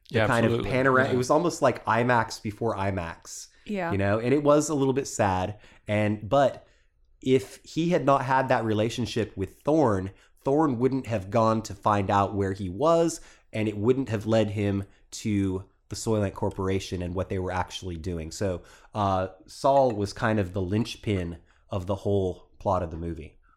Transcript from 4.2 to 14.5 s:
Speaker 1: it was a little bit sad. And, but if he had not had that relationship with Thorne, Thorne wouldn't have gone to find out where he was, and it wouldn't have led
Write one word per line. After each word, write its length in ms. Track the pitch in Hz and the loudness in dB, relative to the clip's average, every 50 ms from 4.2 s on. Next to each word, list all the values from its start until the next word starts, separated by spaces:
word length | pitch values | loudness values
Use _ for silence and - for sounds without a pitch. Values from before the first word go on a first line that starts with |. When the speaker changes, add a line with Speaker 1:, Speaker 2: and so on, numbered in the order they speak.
| 117 123 135 | 2 2 2
Speaker 1:
it 80 | 151 | 2
was 260 | 143 143 147 151 147 156 | 4 4 4 4 4 2
a 60 | 156 | 0
little 200 | 135 135 135 127 | 0 0 2 0
bit 120 | 139 131 | 0 -2
sad. 520 | - - - 107 98 92 92 92 98 101 - - - - - _ | -4 -2 0 0 2 2 0 -2 -4 -6 -10 -18 -20 -20 -20 _
And, 420 | - 104 104 107 104 107 104 110 101 | -2 0 0 0 0 -2 -4 -4 0
but 380 | 135 143 135 120 - - - _ _ _ _ _ _ _ _ _ _ _ | 2 4 4 2 0 -4 -18 _ _ _ _ _ _ _ _ _ _ _
if 380 | - 131 131 127 - - - - | 0 2 2 2 2 -2 -18 -20
he 280 | _ - - 156 170 170 | _ -8 -4 -2 0 2
had 140 | 175 156 135 | 0 2 4
not 200 | 139 139 127 127 | 4 2 2 2
had 240 | 131 131 131 131 120 | 2 2 2 4 2
that 160 | 131 117 113 | 2 2 2
relationship 680 | 110 107 107 107 117 - 131 113 - - 117 104 - - | 0 0 2 0 0 -2 -4 -4 -4 -2 -4 -4 -4 -4
with 240 | 98 95 - - _ - | -6 -6 -6 -6 _ -2
Thorne, 460 | 143 156 160 143 113 101 95 92 98 - _ _ _ _ _ - | 2 4 4 4 4 2 0 -2 -6 -10 _ _ _ _ _ -2
Thorne 340 | 139 139 151 160 147 123 110 | 0 2 2 2 2 2 2
wouldn't 280 | 127 135 135 131 - | 0 0 0 0 -4
have 240 | 104 151 180 92 98 | -4 -4 -4 -4 0
gone 320 | 104 117 110 110 110 113 | 2 2 4 4 2 0
to 120 | 107 - 95 | -2 -6 -14
find 360 | - - 110 104 101 98 98 | -4 0 0 2 2 2 2
out 240 | 101 101 98 95 107 | 2 2 2 2 0
where 180 | 98 98 95 | -2 -2 -2
he 160 | 95 98 98 90 | -2 -4 -6 -8
was, 520 | 90 101 143 165 170 170 170 160 160 - - - - _ _ _ | -4 0 2 4 4 4 4 2 0 -6 -16 -20 -20 _ _ _
and 160 | - 107 107 110 | -6 -4 -2 -2
it 80 | 101 | -2
wouldn't 320 | 104 101 123 127 135 131 113 | 0 2 2 2 2 0 -4
have 180 | 113 101 104 | -4 -4 -2
led 240 | 107 113 113 107 104 | 0 2 2 2 0